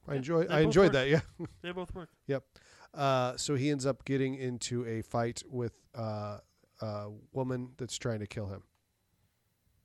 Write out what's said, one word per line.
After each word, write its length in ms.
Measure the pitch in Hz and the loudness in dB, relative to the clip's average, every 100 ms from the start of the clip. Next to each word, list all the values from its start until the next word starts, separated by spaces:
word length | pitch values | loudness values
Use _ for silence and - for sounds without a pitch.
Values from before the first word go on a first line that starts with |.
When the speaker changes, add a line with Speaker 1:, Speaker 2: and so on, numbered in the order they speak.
| - | -6
Speaker 1:
I 60 | |
Speaker 2:
Yeah, 40 | 143 | -4
Speaker 1:
enjoy, 260 | 131 165 | 2 2
Speaker 2:
they 100 | 170 | 4
Speaker 1:
I 40 | 156 | 4
Speaker 2:
both 60 | 160 | 6
Speaker 1:
enjoyed 180 | 151 | 8
Speaker 2:
work. 80 | 190 | 8
Speaker 1:
that, 160 | 139 135 | 8 4
yeah. 120 | 156 - - | 4 2 -8
<laughs> 60 | 170 - | -14 -12
Speaker 2:
They 100 | 175 | -10
both 200 | 180 180 | -8 -8
work. 180 | 185 165 _ - | -10 -14 _ -4
Speaker 1:
Yep. 160 | 135 - - - - - | -4 -4 -20 -20 -20 -14
Uh, 420 | - 139 131 123 127 | -2 2 2 2 -2
so 200 | - 143 | -2 0
he 140 | 143 | 0
ends 140 | 143 | 0
up 200 | 131 127 | 0 -2
getting 320 | - 135 131 135 | 0 0 0 -2
into 500 | 127 120 - 120 117 | -4 -4 -4 -4 -2
a 160 | 113 | -4
fight 400 | 107 120 117 120 - | -2 -2 -2 -4 -8
with, 220 | 127 120 - _ 120 | -4 -4 -6 _ -8
uh, 420 | 110 107 104 104 - _ _ - | -6 -6 -8 -10 -16 _ _ -10
a 280 | 113 104 104 107 - | -8 -6 -8 -14 -10
woman 380 | 131 127 127 127 - | -6 -4 -4 -6 -10
that's 200 | 123 - | -8 -6
trying 220 | 123 113 | -4 -4
to 80 | 104 | -4
kill 180 | - 101 | -8 -8
him. 160 | 98 - _ _ _ _ _ _ _ _ _ _ _ | -10 -14 _ _ _ _ _ _ _ _ _ _ _